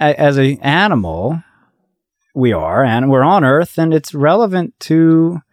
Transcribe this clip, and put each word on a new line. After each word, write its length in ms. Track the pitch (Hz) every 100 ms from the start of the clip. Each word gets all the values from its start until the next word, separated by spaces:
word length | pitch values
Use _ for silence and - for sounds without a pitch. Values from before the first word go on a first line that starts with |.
a-, 180 | 151 147
as 200 | 147 139
an 200 | 135 139
animal, 840 | 139 165 208 135 87 80 127 165 - _ _ _ _ _ _ _ _
we 180 | 139 123
are, 280 | 87 80 101
and 260 | 131 117 135
we're 120 | 131
on 220 | 147 196
Earth, 320 | 131 143 175 -
and 160 | 160
it's 220 | 156 -
relevant 640 | 147 147 202 220 185 170 -
to, 600 | - 160 165 160 165 170 -